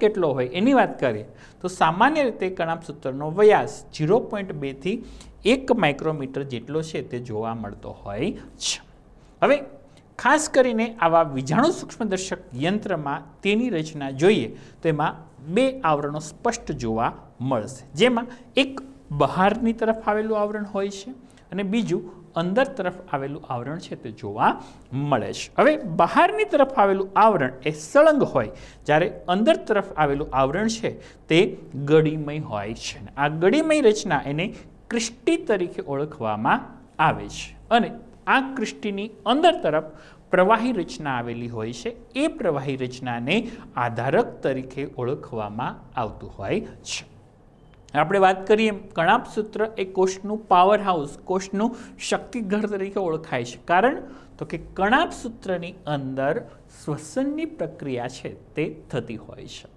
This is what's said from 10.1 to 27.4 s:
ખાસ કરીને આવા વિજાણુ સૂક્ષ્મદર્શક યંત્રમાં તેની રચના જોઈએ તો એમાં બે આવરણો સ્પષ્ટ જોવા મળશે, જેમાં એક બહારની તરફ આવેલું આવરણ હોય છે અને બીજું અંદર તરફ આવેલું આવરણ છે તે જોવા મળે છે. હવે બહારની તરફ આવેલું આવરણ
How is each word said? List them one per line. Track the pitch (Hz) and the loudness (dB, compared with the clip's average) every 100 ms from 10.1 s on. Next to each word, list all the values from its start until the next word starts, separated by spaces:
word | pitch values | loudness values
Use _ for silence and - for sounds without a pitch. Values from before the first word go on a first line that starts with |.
| - | -2
ખાસ | 254 302 302 285 | 4 4 4 4
કરીને | 247 220 233 | 4 2 -2
આવા | 226 170 165 160 131 | 0 4 6 4 0
વિજાણુ | 131 180 269 - | 0 2 4 2
સૂક્ષ્મદર્શક | - - 214 185 185 180 - 120 160 | -6 -6 -2 -2 -4 -8 -8 -4 -2
યંત્રમાં | 208 208 170 143 147 - - | 0 -2 -4 -4 -6 -8 -4
તેની | 196 214 247 170 | 0 2 2 -2
રચના | 156 147 139 135 | -4 -6 -8 2
જોઈએ | 175 202 110 - - - | 4 4 0 -8 -20 -4
તો | 165 | -2
એમાં | 147 165 - - - 143 196 | 0 0 -4 -12 -18 -2 2
બે | 262 262 | 2 2
આવરણો | 165 147 147 151 - | 0 2 0 -6 -10
સ્પષ્ટ | - 233 226 - 143 | -4 -4 -4 -6 -6
જોવા | 117 113 131 170 - - 127 | -2 0 -2 -4 -14 -8 -4
મળશે, | 123 104 - - 147 | -2 -4 -12 -12 0
જેમાં | 240 233 240 - - - | 2 2 -4 -12 -2 0
એક | 269 - - - - | 0 -4 -14 -18 -8
બહારની | 147 143 175 196 226 226 220 | 0 2 4 2 4 0 0
તરફ | 220 220 220 | 0 0 0
આવેલું | 214 220 214 | -2 0 -2
આવરણ | 208 214 202 | -2 -4 -6
હોય | 202 202 196 | -4 -4 -6
છે | 254 - - - - | -14 -16 -20 -20 -10
અને | 180 | -6
બીજું | 196 233 170 185 - - - 170 | -2 -2 0 -2 -4 -14 -8 -4
અંદર | 175 208 269 - | 0 0 0 -2
તરફ | 180 180 - | -6 -6 -6
આવેલું | 139 139 151 - | -6 -6 -8 -8
આવરણ | 123 123 170 - | -6 -6 -8 -10
છે | 160 | -12
તે | 117 104 | -12 -12
જોવા | 104 107 180 - - - - 131 143 | -8 0 0 0 -6 -20 -10 -6 0
મળે | 127 101 | 0 0
છે. | - - - | -8 -4 4
હવે | 240 302 233 160 | 4 4 0 2
બહારની | - 269 359 427 415 | 4 4 4 2 0
તરફ | 294 269 - | 4 4 4
આવેલું | 196 196 190 196 | 4 2 0 4
આવરણ | 220 185 | 6 6